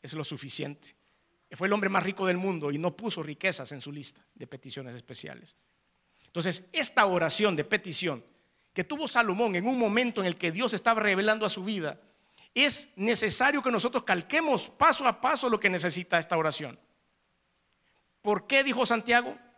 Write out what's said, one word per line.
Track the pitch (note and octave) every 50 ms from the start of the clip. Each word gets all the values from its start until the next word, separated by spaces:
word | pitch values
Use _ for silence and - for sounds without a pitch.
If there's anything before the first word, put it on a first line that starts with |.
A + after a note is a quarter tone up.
Es | _ C#3+ D3+
lo | D#3 D3
suficiente. | - D#3 B2+ - C3+ - - D3 C#3+ D3 - - - - _ _ _ _ _ _ _ _ _ _ _ -
Fue | - F3 G3
el |
hombre | G3+ G#3 G3 G3
más | G3 G3 D#3+
rico | F#3 G3 F#3+ F#3+ F#3
del | F3+
mundo | F3+ F#3 G3 F#3 E3 D3 C#3+ C#3+
y | D3
no | E3 F3+ -
puso | - A3+ A3+ F3+ - D#3
riquezas | D3 D3 - - F#3+ E3+ - C3+ A#2
en | D3 C3+
su | A#2 D3
lista | C#3+ D3+ C#3 - - - _ _ _
de | - C3+
peticiones | C3 - C3 - C3 A2+ C#3 C3 B2+ A#2+
especiales. | B2 A#2+ - B2 - - - C2 A#1+ - - - _ _ _ _ _ _ _ _ _ _ _ _ _ -
Entonces, | _ _ F3 D#3+ F#3+ E3+ - - - -
esta | D#4+ C#4 - - C4 A3
oración | G3+ F3+ F3 E3 D#3 D#3 - G#3 G#3 F3+
de | D3 D3
petición | - G#3 G#3 - F#3+ D3+ - F#3 E3+ C#3+ A#2 - _ _ _ _ _ _ _ _ _ _
que | - F3+
tuvo | - D4+ C#4+ D#4+ B3+
Salomón | - B3+ A#3 G#3+ F3+ G3 A#3+ A3+ F#3+
en | F3 F#3
un | A#3 C4+ B3+
momento | A#3 G#3 G3+ A3+ B3+ A#3+ - -
en | F#3+ F3+
el | F3
que | - - E3+
Dios | D#3+ F#3 B3 A#3 A3+
estaba | G3 - A#3 A3+ A3
revelando | G#3+ G#3 F#3+ F#3 G3+ G#3+ G#3+ A3 G#3+
a | G3+
su | - G3+ F#3
vida, | G3+ A3 G3 D#3+ D3 - - _ _ _ _ _ _ _ - - - _
es | A#3+ C#4 D4 - - - - _ -
necesario | G3 A3+ A#3 G#3+ A3 G#3+ - - B3 C#4 C#4+ C#4+ B3+
que | C4
nosotros | A#3+ G#3 F3 B3 A#3 C4 -
calquemos | - G3 F3+ E3 - - D#4 E4 D4+ C4+ F#3+ - -
paso | - _ C4+ E4 C#4 - C#4+ B3
a | G#3+ -
paso | - B3+ D#4 C4+ - B3
lo | A3+ G#3
que | - G3+
necesita | F#3 F3 D3+ F3+ D#3 F3+ F3+ - - E3+
esta | D#3+ - F3+ E3
oración. | D#3+ D#3 D3 - D3+ C3 A2+ - _ _ _ _ _ _ _ _ _ _ _ _ _ _ _ _ _ _ _ _ _ _ _ _ _ _ _ _
¿Por | _ G#3 G#3 F#3 -
qué | - C#4 C4+ C4+
dijo | C#4 A#3+ A#3 B3
Santiago? | - A#3 A3+ A3+ A#3+ A#3+ A#3+ A#3+ - - - - - _